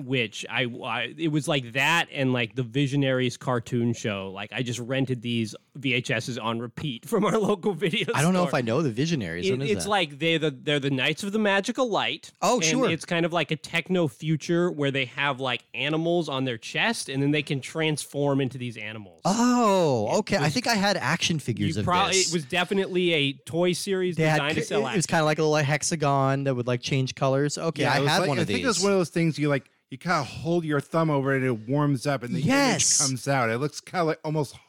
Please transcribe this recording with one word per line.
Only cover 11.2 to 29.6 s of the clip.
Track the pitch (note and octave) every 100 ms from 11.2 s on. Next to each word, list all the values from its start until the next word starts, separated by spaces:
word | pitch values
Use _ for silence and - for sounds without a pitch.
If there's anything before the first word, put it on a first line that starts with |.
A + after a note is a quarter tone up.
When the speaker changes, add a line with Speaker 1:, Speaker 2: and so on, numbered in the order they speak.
Speaker 1:
of | G3+
the | G#3+
Magical | G#3 G3 G3 B3 B3
Light. | F3 A#2 D3 - -
Speaker 2:
Oh, | F#3 B3
Speaker 1:
and | D#3+
Speaker 2:
sure. | B3 A#3
Speaker 1:
it's | E3 -
kind | E3+ E3
of |
like | E3+ D3
a | D#3
techno | - E3+ E3+ F#3 D#3+
future | - D#3 D#3+ - E3+ F3+
where | D#3+ C#3
they | C3+ B2+
have, | - C#3+ B2+
like, | C3 A#2+ -
animals | A#2 C#3 D#3+ E3 F3 D3+
on | C3+ C3
their | A#2
chest, | - D#3 G3+ A3+ -
and | C3+
then | C#3+
they | D3+
can | D3 C#3+
transform | - D#3+ D#3 D3 - C#3+ C#3+ C#3
into | C3 B2+
these | B2 A2
animals. | G#2+ A2 G2 E2 D#3+
Speaker 2:
Oh, | G#3+ A#3+ B3 A3+ F#3+ E3 B2 G#2+
Speaker 1:
It | F3
Speaker 2:
okay. | - G3
I |
Speaker 1:
was | D3
Speaker 2:
think | A#3+ B3+
I | A3
had | G3+ G3
action | B2 E3 - D#3+
figures | - G2+ G#2 E3
Speaker 1:
you |
Speaker 2:
of | -
Speaker 1:
pro-, | F3+ F#3+
Speaker 2:
this. | F#3+ E3
Speaker 1:
it |
was | E3+ C3
definitely | F3 F3+ G3 F#3 F3+ F3+
a | D#3+ C#3
toy | C3+ - D#3+ F3+
series | E3+ - F#3+ F3+ D#3+
Speaker 2:
They |
had | D#3 D3+
Speaker 1:
designed | C#3+ F3+
to |
Speaker 2:
c-, | A3+
Speaker 1:
sell | E3
Speaker 2:
it |
was | C3
Speaker 1:
action. | F3 -
Speaker 2:
kinda | E3+ D3+
like | D#3
a |
little | D#3 D3+
hexagon | C#3+ D3+ - E3 C#3+ C#3 C3+ C#3 C#3
that | B2
would, | A#2+
like, | A#2+
change | - C#3 B2+ -
colors. | C3+ C3+ D3 -
Okay, | E3 -
Speaker 3:
Yeah, | -
Speaker 2:
I | C3+
Speaker 3:
it |
was | C#3+
Speaker 2:
had | E3+
Speaker 3:
like, | F3+
Speaker 2:
one | -
Speaker 3:
I |
Speaker 2:
of | D#3
Speaker 3:
think | G3+
it | C4
was | E3+
Speaker 2:
these. |
Speaker 3:
one | G3+
of | G3
those | E3+
things | F3 E3 D3
you, | D3
like, | C#3